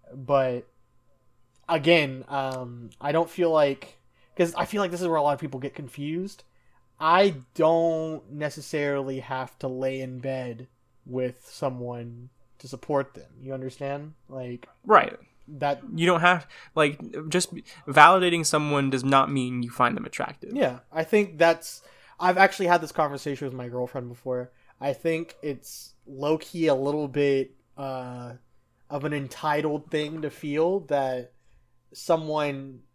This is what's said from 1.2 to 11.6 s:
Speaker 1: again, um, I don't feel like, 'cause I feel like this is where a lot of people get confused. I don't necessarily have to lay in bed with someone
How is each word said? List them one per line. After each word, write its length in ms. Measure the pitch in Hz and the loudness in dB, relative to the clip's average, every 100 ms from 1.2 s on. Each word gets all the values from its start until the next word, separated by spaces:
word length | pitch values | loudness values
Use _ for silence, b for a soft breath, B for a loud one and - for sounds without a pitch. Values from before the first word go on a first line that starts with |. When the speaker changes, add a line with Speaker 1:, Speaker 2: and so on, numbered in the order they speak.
| _ _ _ _ - | _ _ _ _ -2
Speaker 1:
again, 560 | 165 151 170 143 131 - | 2 6 4 4 -6 -6
um, 640 | 139 135 127 123 120 117 - | -4 -4 -6 -10 -12 -18 -8
I 120 | 139 | -2
don't 180 | 160 165 | 0 0
feel 200 | - 170 | 0 2
like, 480 | 156 143 135 - _ _ _ _ - | 4 4 0 -10 _ _ _ _ -2
'cause 180 | 170 - | 0 0
I 80 | |
feel 160 | - 208 | -4 -2
like 100 | 190 | -2
this 120 | 175 | -2
is 40 | 180 | 0
where 80 | 160 | 2
a 60 | |
lot 120 | 143 | 2
of 60 | 180 | 0
people 200 | 147 131 | -4 -8
get 140 | 135 | -10
confused. 720 | - 139 - 147 165 196 - _ _ _ _ _ _ | -10 -14 -10 -6 -6 -8 -12 _ _ _ _ _ _
I 380 | 156 175 202 143 127 | 4 6 6 2 -10
don't 760 | - 160 165 165 160 160 156 98 | 2 4 4 2 0 -4 -8 -12
necessarily 880 | 147 151 151 - 156 143 139 135 131 | -8 -8 -8 -6 -2 0 -2 -4 -8
have 380 | 127 131 127 _ | -8 -8 -8 _
to 80 | 135 | -8
lay 320 | 127 131 135 | -4 -4 -4
in 180 | 131 127 | -8 -8
bed 500 | 135 131 123 117 131 _ _ _ - | -6 -6 -8 -12 -16 _ _ _ -10
with 400 | 127 127 123 - | -4 -4 -6 -20
someone 800 | - | -6